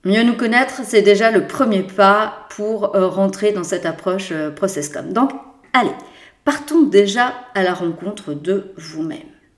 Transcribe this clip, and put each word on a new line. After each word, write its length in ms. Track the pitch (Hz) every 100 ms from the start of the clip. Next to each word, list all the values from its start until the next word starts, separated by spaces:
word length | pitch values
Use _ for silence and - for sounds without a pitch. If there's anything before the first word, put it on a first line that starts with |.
Mieux 200 | 180 208
nous 120 | 233 233
connaître, 460 | 233 233 262 -
c'est 180 | 240 220
déjà 300 | 190 202 226
le 160 | 220 -
premier 340 | - 247 196
pas 640 | 185 - 196 208 214 - - -
pour, 400 | 208 220 196 202
euh, 120 | 185
rentrer 460 | 175 196 190 208
dans 100 | 202
cette 220 | 165 180 170
approche, 440 | 151 - 185 190
euh, 200 | 165 151
ProcessCom. 600 | 147 190 151 147 - 165
Donc, 180 | 185 277 - - _ _
allez, 180 | 262 196 - - - - _
partons 380 | - 285 - 320
déjà 520 | 285 196 202 214 247 - -
à 80 | 196
la 120 | 185
rencontre 600 | 175 170 165 180 208 -
de 380 | 143 160 196 190 -
vous-même. 420 | - 160 160 - - _ _